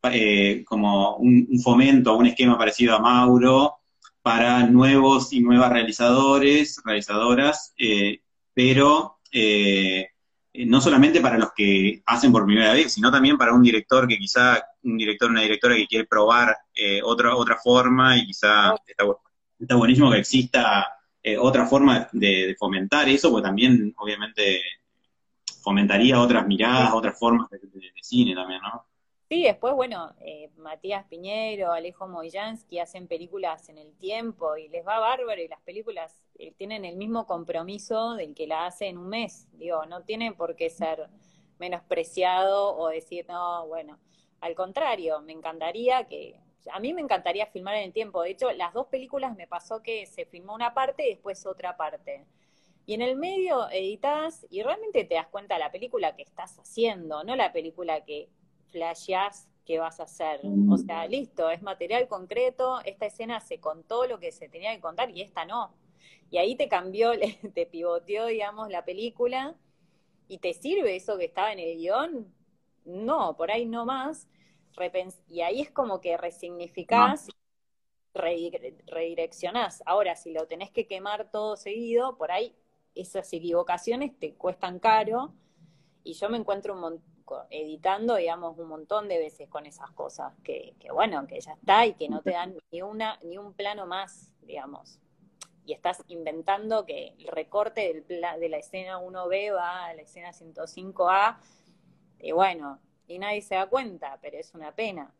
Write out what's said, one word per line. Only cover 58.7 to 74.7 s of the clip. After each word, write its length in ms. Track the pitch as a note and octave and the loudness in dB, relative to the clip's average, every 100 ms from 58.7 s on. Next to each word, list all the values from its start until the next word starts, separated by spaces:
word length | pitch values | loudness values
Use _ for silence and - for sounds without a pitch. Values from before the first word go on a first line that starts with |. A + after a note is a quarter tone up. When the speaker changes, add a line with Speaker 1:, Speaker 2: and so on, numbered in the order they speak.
Speaker 2:
flasheás 800 | E3+ E3 E3 - F#3 G3+ G3+ _ _ | -12 -10 -12 -8 -6 -6 -8 _ _
qué 140 | _ E3 | _ -8
vas 220 | E3 - | -8 -12
a 40 | |
hacer. 360 | D#3+ - D#3 D3 | -20 -10 -10 -8
Speaker 1:
Mm. 280 | E3+ G3+ G3+ | -6 -2 0
Speaker 2:
O 60 | F#3+ | 0
sea, 280 | F#3+ E3 E3 | -2 -10 -8
listo, 440 | C4+ C#4+ - E3 | -10 -10 -8 -6
es 120 | E3+ | -6
material 440 | G3 F#3 F3 A3+ B3+ | -12 -12 -6 -6 -6
concreto, 720 | G3+ F3+ A3+ B3+ B3+ B3+ B3+ | -8 -12 -6 -6 -4 -8 -6
esta 220 | G3 G3 G#3 | -10 -12 -14
escena 340 | - A3+ A#3 | -12 -14 -14
se 180 | _ - | _ -14
contó 480 | D#3 D#3 _ A#3 B3+ | -12 -12 _ -6 -6
lo 140 | G#3 | -8
que 120 | E3+ | -14
se 160 | - D3+ | -16 -20
tenía 260 | E3 G3 | -14 -12
que 60 | A3+ | -12
contar 300 | - F3+ B3 | -14 -10 -10
y 120 | F3 | -10
esta 220 | G3 - | -16 -14
no. 300 | E3 A3+ G#3 _ _ _ _ _ _ | -12 -10 -12 _ _ _ _ _ _
Y 80 | F3 | -4
ahí 180 | F#3+ B3+ | -4 -4
te 120 | D4 | -4
cambió, 440 | F#3 F#3 G3 A3+ | -4 -6 -4 -2
<laughs> 420 | A#3 A3 G#3 G#3+ | -2 -6 -8 -16
te 120 | F3+ E3+ | -10 -10
pivoteó, 600 | E3 E3+ E3+ F3 G3+ A#3 | -8 -6 -6 _ -8 -6
digamos, 440 | A3+ G3+ G#3+ G#3+ | -6 -8 -10 -12
la 140 | A3+ | -12
película 720 | A3+ F#3 A#3 A3+ B3 B3+ C#4 E4+ _ _ _ _ _ _ _ | -12 -10 -12 _ -6 -4 -10 -14 _ _ _ _ _ _ _
y 100 | F#3+ | -10
te 160 | F3+ | -10
sirve 420 | E3 C4+ F#4+ C4 F#3 | -10 -6 -4 -4 -6
eso 220 | - G3+ | -8 -8
que 60 | |
estaba 280 | E3 - G#3 | -8 -6 -6
en 80 | G3+ | -6
el 160 | E3 E3 | -12 -10
guión. 560 | E3+ A3 D#4+ D4 G3 _ _ _ _ _ | -6 -4 -6 -10 -16 _ _ _ _ _
No, 520 | - F3+ A3 D#4 G3 D#3 | -20 -12 -6 -4 -4 -6
por 140 | E3 | -6
ahí 160 | A3 A#3+ | -6 -8
no 180 | A#3 | -10
más. 440 | A#3 C4 C4+ D#4 _ _ _ _ _ | -8 -8 -10 -14 _ _ _ _ _